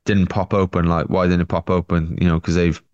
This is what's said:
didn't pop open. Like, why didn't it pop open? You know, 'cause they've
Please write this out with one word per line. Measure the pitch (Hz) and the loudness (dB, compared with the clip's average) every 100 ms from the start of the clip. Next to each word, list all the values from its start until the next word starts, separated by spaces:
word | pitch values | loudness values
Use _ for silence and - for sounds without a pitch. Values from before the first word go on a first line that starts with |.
| - | -2
didn't | 101 90 | 0 0
pop | - 92 | -2 -2
open. | 101 92 87 85 | 0 0 0 0
Like, | 85 - | 0 0
why | 92 90 | 0 2
didn't | 90 | 0
it | 85 | 0
pop | 87 - | -4 -2
open? | 92 87 87 82 - | -2 0 -2 -2 0
You | 87 | 2
know, | 82 | 2
'cause | - 85 | 0 0
they've | 87 80 _ | 0 -2 _